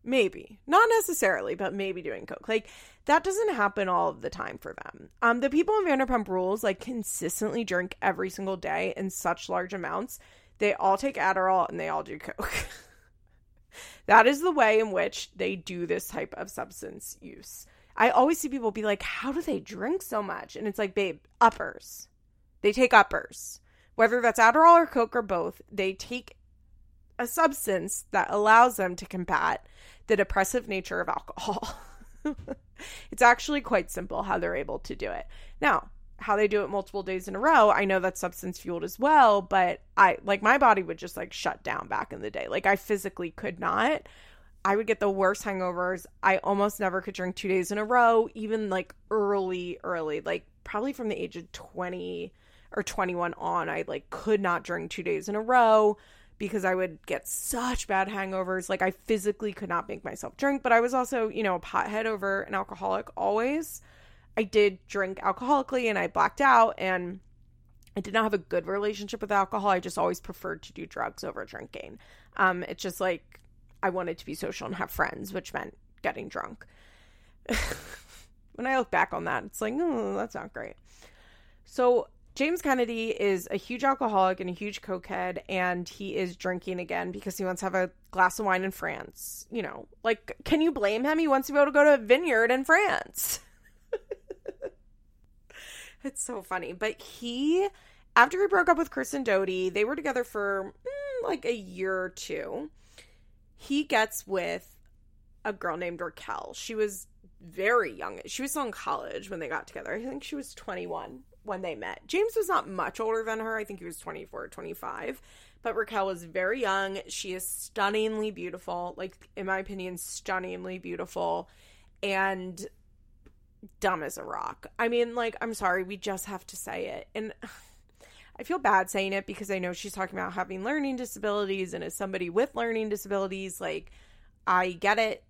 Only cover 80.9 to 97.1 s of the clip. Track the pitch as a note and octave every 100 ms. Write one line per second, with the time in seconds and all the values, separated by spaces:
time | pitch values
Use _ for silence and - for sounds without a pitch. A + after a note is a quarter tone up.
80.9 | - - - - - _ _ - - B3
81.9 | A#3+ - - - - D4 F4 D4 C4 A#3+
82.9 | A3+ A3+ - G3+ F#3+ F3 G3 - A#3+ C4+
83.9 | C4+ A#3+ G3+ F#3 F#3+ F3+ F3+ G#3 - -
84.9 | F#3 - F#3 F3+ F3+ - F#3+ F3+ F3+ F3
85.9 | - G3 - F3+ F3 F#3 F3+ F#3 F3+ E3
86.9 | F3 F3+ G3 G3 F#3 F#3 F3+ F#3+ F#3 F#3
87.9 | - - F#3 F#3 - G3+ F#3 F#3+ - E3
88.9 | - - - - - - A#3+ E3 - -
89.9 | _ A3+ A3 - - - D4+ D#4+ C4+ G3+
90.9 | G#3+ C#4 D#4 D#4+ C4+ C4+ C#4+ C#4+ C#4+ D4
91.9 | C#4 G#3 C4 F4 F#3+ A#3 B3+ C4+ E4 G#4
92.9 | - - - - - - _ _ _ _
93.9 | - _ - _ - - - - _ _
94.9 | _ _ _ _ _ _ - - - -
95.9 | - C#4 - - A3+ F#3 F#3 D3 F3+ A3
96.9 | A3 -